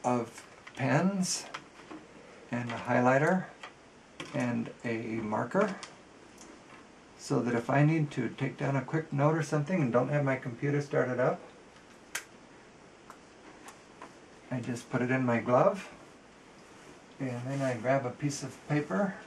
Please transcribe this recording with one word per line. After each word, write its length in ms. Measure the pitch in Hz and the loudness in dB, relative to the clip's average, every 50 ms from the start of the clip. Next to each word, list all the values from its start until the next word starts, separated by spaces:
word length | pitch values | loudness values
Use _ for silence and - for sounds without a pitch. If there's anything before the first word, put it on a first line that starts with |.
| - | 2
of 420 | 127 123 123 117 110 - - - - - - - - - | 2 0 0 0 -4 -10 -18 -20 -20 -20 -20 -20 -18 -6
pens 680 | - 131 131 131 151 180 190 202 190 185 - - - - - - - - - - - - - - - - - - - - - - - - - | -2 0 2 4 4 4 4 2 2 0 0 -2 -4 -6 -10 -14 -14 -14 -16 -20 -20 -18 -16 -16 -16 -16 -20 -20 -20 -20 -20 -20 -20 -12 -8
and 180 | 123 120 120 120 | -6 -6 -4 -4
a 60 | 117 | -6
highlighter 720 | 117 - 123 123 123 123 127 131 135 147 160 185 185 - - - - - - - - - - - - - - - - - - - | -8 -2 2 2 4 6 6 6 6 6 4 4 2 0 -4 -12 -18 -18 -18 -18 -20 -20 -20 -20 -20 -20 -20 -16 -16 -14 -6 -4
and 340 | 135 127 123 117 113 113 - - - - | -2 -2 0 -2 -2 -4 -6 -10 -10 -6
a 120 | 120 113 113 113 113 110 113 104 | -6 -6 -4 -4 -6 -6 -4 -4
marker, 520 | 107 107 107 123 123 - 185 214 196 190 - - - - - - - - - - - - - - - - - - - - - - - - - - - - - | -2 -2 -2 -4 0 2 2 2 2 0 -8 -12 -16 -16 -20 -20 -20 -20 -20 -20 -20 -20 -20 -20 -20 -20 -20 -20 -20 -20 -20 -20 -20 -20 -20 -20 -20 -20 -16
so 240 | - - 139 131 | -4 0 0 0
that 140 | 117 120 120 | 2 2 0
if 120 | 120 - - | -2 0 2
I 120 | 131 139 147 | 4 6 6
need 280 | 151 160 165 151 143 | 6 6 4 0 0
to 180 | - 131 120 113 | -2 -4 -4 -4
take 280 | - - 135 135 - - | -2 -4 -4 -6 -4 -4
down 180 | 147 139 139 | -4 -2 -2
a 60 | 135 | -2
quick 300 | 131 - - 156 156 - | -4 -2 -4 -4 -4 -2
note 220 | - 135 139 151 160 | 0 2 4 4 4
or 60 | 160 | 2
something 400 | 147 - 156 151 143 - 185 180 | 0 0 -2 -2 0 0 0 0
and 100 | 147 120 | 2 2
don't 180 | 113 123 127 131 | 2 2 2 2
have 140 | 147 147 139 | 0 0 2
my 120 | 135 131 | 0 0
computer 460 | 127 - 127 117 - 143 143 143 143 | -2 -4 -8 -8 -4 -2 0 0 0
started 380 | 143 - - 139 127 127 127 120 | -2 0 0 0 0 0 0 2
up, 220 | 127 151 180 - - - - - - - - - - - - - - - - - - - - - - - - - - - - - - - - - - - - - - - - - - - - - - - - - - - - - - - - - - - - - - - | 2 2 2 0 -8 -18 -20 -20 -20 -20 -20 -20 -20 -20 -20 -20 -20 -12 -12 -12 -12 -12 -20 -20 -20 -20 -20 -20 -20 -20 -20 -20 -20 -20 -20 -20 -20 -20 -20 -20 -20 -20 -20 -20 -20 -20 -20 -20 -20 -20 -20 -20 -20 -20 -20 -20 -20 -20 -20 -20 -20 -20 -20 -20 -12 -8
I 80 | 135 123 | -6 -6
just 280 | 113 123 123 - - - | -4 -4 -6 -8 -8 -4
put 100 | - 127 | -2 -2
it 80 | 123 123 | 0 2
in 160 | 131 131 131 | 2 2 2
my 140 | 123 117 113 | 2 2 2
glove, 500 | 101 123 - 131 160 196 196 - - - - - - - - - - - - - - - - - - - - - - - - - - - - - | 2 4 4 6 6 6 4 2 -8 -12 -16 -18 -20 -20 -20 -20 -20 -20 -20 -20 -20 -20 -20 -20 -20 -20 -20 -20 -20 -20 -20 -20 -20 -20 -10 -8
and 220 | 135 131 120 120 123 131 | -6 -6 -6 -6 -6 -6
then 160 | 139 139 135 | -4 -2 -2
I 100 | 131 123 | -2 -2
grab 320 | 113 107 127 135 139 123 | -2 0 2 2 2 2
a 60 | 123 | -2
piece 320 | - - 147 147 139 - - | -6 -2 -4 -4 -4 -4 -8
of 120 | 123 - - - - | -10 -12 -14 -4 0
paper 460 | 147 147 147 - 185 190 202 190 - - - | 0 0 0 0 0 0 0 0 -2 -6 -14